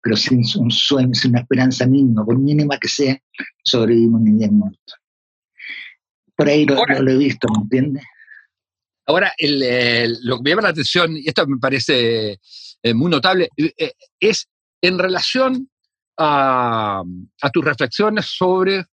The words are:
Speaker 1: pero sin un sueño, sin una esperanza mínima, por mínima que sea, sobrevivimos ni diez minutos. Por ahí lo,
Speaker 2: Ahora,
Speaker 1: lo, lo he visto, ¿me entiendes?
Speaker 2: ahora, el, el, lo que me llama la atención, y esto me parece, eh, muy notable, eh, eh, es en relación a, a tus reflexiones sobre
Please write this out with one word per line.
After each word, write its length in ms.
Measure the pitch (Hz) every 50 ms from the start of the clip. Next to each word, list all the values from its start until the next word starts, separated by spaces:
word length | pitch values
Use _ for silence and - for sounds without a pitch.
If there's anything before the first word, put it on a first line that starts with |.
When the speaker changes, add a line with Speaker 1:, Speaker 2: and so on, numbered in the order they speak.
Speaker 1:
pero 140 | - 117 110
sin 260 | 104 - - 131 123 120 - -
un 160 | 185 123 117
sueño, 420 | 113 - - - 143 135 127 127 123
sin 180 | 120 - 131
una 80 | 120 127
esperanza 460 | 123 _ 135 127 127 131 123 - 123
mínima, 380 | 127 131 143 139 127 113 107 107
por 120 | 107 117
mínima 420 | 127 135 143 147 151 151 147 139 135
que 100 | - -
sea, 280 | - - 143 131 131 135 _ _ _ - - - _ _
sobrevivimos 600 | _ - - 120 113 110 117 117 117 117 113 113
ni 160 | 113 107 107 110
diez 120 | 110 101
minutos. 460 | 104 104 98 101 - _ _ - - _ _ _ _ _ _ _ _ _ _ _ _ _ - - - - - - - _ _ _ _ _ _ _ _
Por 140 | - 151 143
ahí 160 | 143 151 151
lo, 140 | 143 139 131
Speaker 2:
Ahora, 200 | - - 135 135
Speaker 1:
lo, 60 | 135
lo 60 | 131
he 40 | 131
visto, 300 | 131 143 135 120 - - 127 110
¿me 80 | 110
entiendes? 400 | 104 - 127 131 135 151 135 143 - - _ _ - _ - - _ _ _ _ _ _ _ _ _ _ _ _ _ -
Speaker 2:
ahora, 240 | 151 190 208 185 - -
el, 240 | 170 143 147 139
el, 560 | 135 123 123 123 123 120 120 117 120 117 117 113
lo 140 | 123 120 131
que 60 | 113
me 80 | 123 143
llama 120 | 165 214
la 60 | 214 190
atención, 480 | 165 156 135 - - 180 175 165 160
y 100 | 156 135
esto 200 | 156 - - -
me 120 | 135 139 123
parece, 800 | 123 131 135 135 - - 147 123 120 113 117 113 107 107 101 95 _ _ - - - - - _
eh, 120 | _ 117 113
muy 160 | 113 147 180
notable, 380 | 165 139 - 185 190 185 170 - _
eh, 160 | - 151 160 -
eh, 160 | - 165 135 - _ _ _ _ _
es 280 | - 214 208 - - _ _ _ _ _ _ _
en 160 | - 180 185 180
relación 720 | 185 185 185 175 - - - 262 262 262 262 254 269 _ _ _ _ _ _ _ _ _ _
a, 840 | - 160 151 147 139 135 135 131 127 123 120 113 113 107 104 98 95 90 87 90 90 95 - _ _
a 80 | - 139
tus 140 | - 175 143
reflexiones 640 | 156 139 - 139 123 - - 208 214 214 214 -
sobre 580 | - - - 185 180 185 185 185 190 196 190 175 _ _